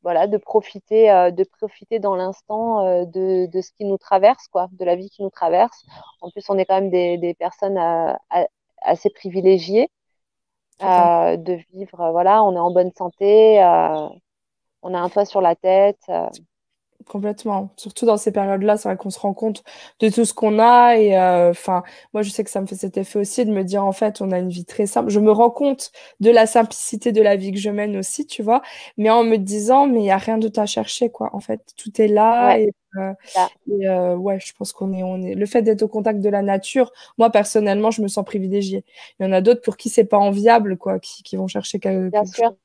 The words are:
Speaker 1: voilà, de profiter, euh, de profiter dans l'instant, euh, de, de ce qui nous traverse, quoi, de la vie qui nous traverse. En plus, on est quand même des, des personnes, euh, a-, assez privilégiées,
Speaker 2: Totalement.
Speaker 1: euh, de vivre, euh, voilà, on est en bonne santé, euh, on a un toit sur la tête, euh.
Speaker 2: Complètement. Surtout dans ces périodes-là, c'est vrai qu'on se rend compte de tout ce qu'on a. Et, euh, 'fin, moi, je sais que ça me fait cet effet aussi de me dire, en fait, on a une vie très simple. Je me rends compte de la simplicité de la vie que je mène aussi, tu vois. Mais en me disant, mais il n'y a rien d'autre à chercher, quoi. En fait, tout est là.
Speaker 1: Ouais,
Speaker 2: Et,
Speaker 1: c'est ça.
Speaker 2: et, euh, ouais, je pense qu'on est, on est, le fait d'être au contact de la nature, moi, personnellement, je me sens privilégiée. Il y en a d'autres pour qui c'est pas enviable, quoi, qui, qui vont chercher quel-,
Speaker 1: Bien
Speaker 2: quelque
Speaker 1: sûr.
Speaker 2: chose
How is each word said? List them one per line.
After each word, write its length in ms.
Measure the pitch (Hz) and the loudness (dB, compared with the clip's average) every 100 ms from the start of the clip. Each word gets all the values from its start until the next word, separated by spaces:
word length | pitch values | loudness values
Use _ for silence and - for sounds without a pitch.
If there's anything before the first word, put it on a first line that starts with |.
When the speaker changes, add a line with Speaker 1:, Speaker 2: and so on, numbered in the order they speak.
Speaker 1:
voilà, 240 | 175 170 196 | -2 -2 0
de 100 | - | -2
profiter, 720 | - 220 - 202 _ 220 220 | -2 -4 -4 -20 _ 4 6
euh, 200 | 190 180 | 6 4
de 120 | 175 | 0
profiter 560 | 190 _ 214 _ 202 226 | -6 _ -14 _ _ -4
dans 160 | 202 185 | -4 -4
l'instant, 720 | 185 196 _ 214 233 220 185 | -6 -10 _ -8 -4 -2 0
euh, 200 | 180 175 | 0 -2
de, 400 | 185 190 185 180 | -6 -2 -2 -2
de 140 | 185 | -6
ce 100 | 185 | -10
qui 120 | _ 202 | _ -6
nous 120 | 196 | -6
traverse, 500 | _ 196 202 262 - | _ 2 2 0 -6
quoi, 180 | 185 180 | -6 -6
de 120 | 185 180 | -6 -4
la 100 | 180 | -4
vie 140 | 196 | -6
qui 140 | _ | _
nous 60 | 196 | -12
traverse. 560 | - 165 180 233 - _ - - _ | -6 -2 0 0 -2 _ -20 -20 _
En 100 | 175 | -18
plus, 180 | 202 196 | -16 -4
on 80 | 196 | -4
est 80 | 185 | 0
quand 100 | 190 | 0
même 140 | 196 | 0
des, 280 | 180 175 175 | 0 0 -2
des 160 | 175 | -6
personnes, 440 | 175 170 - 196 196 | -6 -10 -6 -6 -2
euh, 360 | 170 165 165 - _ | -2 -2 -4 -6 _
a-, 180 | 175 165 _ _ _ | -4 -4 _ _ _
assez 280 | - 170 202 | -4 -2 -4
privilégiées, 800 | _ 190 180 185 190 165 208 294 _ _ _ _ _ _ _ _ _ | _ -8 0 2 2 2 0 0 _ _ _ _ _ _ _ _ _
Speaker 2:
Totalement. 480 | 196 180 175 170 170 | 2 4 4 4 0
Speaker 1:
euh, 40 | 170 | -2
de 160 | 170 175 _ | -4 -8 _
vivre, 280 | 185 196 175 | -18 -18 -6
euh, 100 | 165 | -4
voilà, 320 | 170 180 214 | 0 2 4
on 120 | 208 180 | 2 0
est 40 | |
en 120 | 175 | 0
bonne 200 | 180 180 _ | 0 -2 _
santé, 640 | 180 _ 202 214 220 214 | -12 _ 4 6 6 6
euh, 440 | 180 170 160 156 151 - _ _ _ _ _ _ | 6 4 0 -4 -8 -16 _ _ _ _ _ _
on 100 | 180 | -10
a 60 | 180 | -6
un 100 | 180 | -4
toit 160 | 202 202 | -2 -2
sur 160 | 202 | 0
la 140 | 180 170 | 0 0
tête, 440 | 185 190 202 208 - | 2 4 2 0 -8
euh. 180 | 170 - - 165 _ _ _ _ _ - | -6 -6 -12 _ _ _ _ _ _ -14
Speaker 2:
Complètement. 640 | 202 208 208 226 196 196 - | -10 -8 -8 -6 -6 -8 -16
Surtout 280 | 208 - 233 | -18 -4 0
dans 120 | 208 | 0
ces 160 | 214 | -2
périodes-là, 420 | 202 196 196 202 208 | -2 -2 -2 0 -2
c'est 140 | 208 | -2
vrai 80 | 190 | -8
qu'on 120 | 196 | -10
se 80 | - | -6
rend 140 | 202 | -6
compte 300 | 196 220 202 - - - _ | -4 -8 -8 -14 -20 -20 _
de 80 | 220 | 0
tout 160 | 208 226 | 2 -2
ce 80 | |
qu'on 260 | - 214 214 | 0 0 4
a. 380 | 226 240 240 233 | 6 8 8 6
Et, 200 | 208 190 | 4 4
euh, 360 | 185 180 175 | 4 4 2
'fin, 300 | 175 - 185 175 - _ | 0 -4 -4 -6 -20 _
moi, 80 | 214 | -6
je 80 | 202 | -6
sais 140 | - | -6
que 60 | 202 | -6
ça 100 | 202 | -6
me 60 | 190 | -8
fait 80 | 190 | -8
cet 220 | 190 196 | -8 -6
effet 200 | 190 214 | -6 -4
aussi 280 | 196 - 220 | -4 -2 -2
de 60 | |
me 120 | 202 | -2
dire, 220 | 185 196 196 | -2 -2 -2
en 80 | |
fait, 260 | 190 214 208 | -2 -4 -2
on 120 | 196 | -4
a 80 | 180 | -4
une 100 | 180 | -4
vie 160 | 175 170 | -8 -10
très 220 | - 202 | -4 -2
simple. 220 | - - | -2 0
Je 120 | 208 | 2
me 100 | 214 | 2
rends 180 | 214 233 | 4 2
compte 440 | 233 285 277 - - - _ | 2 -4 -4 -10 -16 -20 _
de 100 | 202 | 4
la 140 | 233 220 | 6 6
simplicité 680 | 233 220 - - 214 240 | 2 0 -4 -10 -6 -2
de 80 | 214 | 2
la 160 | 208 202 | 2 2
vie 160 | 190 | -4
que 60 | 196 | -6
je 100 | 202 | -6
mène 260 | 208 208 196 | -4 -6 -6
aussi, 320 | 190 - 294 | -8 -10 -10
tu 160 | - | -8
vois. 180 | 214 247 - - - - | 0 -2 -2 -20 -16 -2
Mais 120 | 214 | 2
en 140 | 226 | 2
me 140 | 233 220 | 2 0
disant, 500 | 190 208 208 262 285 | -2 -6 2 2 4
mais 120 | 233 | 2
il 40 | |
n'y 80 | 202 | 0
a 60 | 190 | -2
rien 200 | 220 220 | -2 -4
d'autre 220 | 220 220 | -2 -2
à 60 | 208 | -4
chercher, 440 | - 220 - 233 | -4 -6 -4 -4
quoi. 200 | - 220 | -4 -10
En 60 | 202 | -10
fait, 220 | - 220 _ - | -10 -10 _ -18
tout 240 | 220 202 | -14 -2
est 80 | 214 | 2
là. 380 | 208 220 240 247 | 4 4 4 4
Speaker 1:
Ouais, 140 | 208 | 4
Speaker 2:
Et, 100 | 214 - _ | 2 -4 _
Speaker 1:
c'est 200 | 190 190 196 - | -12 -10 -12 -8
ça. 180 | 185 180 _ - | -2 -2 _ -8
Speaker 2:
et, 160 | 202 190 | -4 -2
euh, 280 | 185 180 175 | 0 -2 -2
ouais, 220 | 196 196 | -4 -6
je 120 | - _ | -8 _
pense 180 | 196 | -12
qu'on 180 | - 190 | -8 -6
est, 120 | 185 | -6
on 180 | 185 185 | -6 -8
est, 140 | 185 196 | -8 -6
le 100 | 202 | -2
fait 160 | 247 | 0
d'être 220 | 220 208 | 0 0
au 40 | 214 | -2
contact 320 | 214 208 208 | -2 -4 -2
de 100 | 202 | -2
la 120 | 202 | -2
nature, 500 | 196 196 - 269 233 _ - - | -2 -4 -2 -2 -2 _ -20 0
moi, 120 | 226 | 2
personnellement, 600 | 214 202 220 208 196 214 | 2 2 0 0 0 -2
je 100 | 220 | -2
me 80 | 202 | -4
sens 160 | 208 196 | -6 -6
privilégiée. 580 | 208 190 202 196 196 - - - _ | -6 -4 -4 -4 -8 -12 -20 -20 _
Il 60 | 190 | -2
y 40 | |
en 20 | |
a 80 | 190 | 2
d'autres 220 | 208 240 | 2 2
pour 160 | - - | -2 -6
qui 100 | 226 | -2
c'est 140 | - 208 | 0 2
pas 120 | 208 | 2
enviable, 600 | 202 202 214 233 208 185 | 2 2 4 4 2 -6
quoi, 220 | 190 190 | -6 -6
qui, 240 | - - | -8 -20
qui 140 | - 190 | -12 -8
vont 100 | 190 | -6
chercher 320 | 208 196 202 | -8 -8 -6
quel-, 300 | 196 190 185 | -4 -4 -2
Speaker 1:
Bien 140 | 208 | -2
Speaker 2:
quelque 120 | 202 - | -4 -2
Speaker 1:
sûr. 120 | 233 | -2
Speaker 2:
chose 60 | - | -2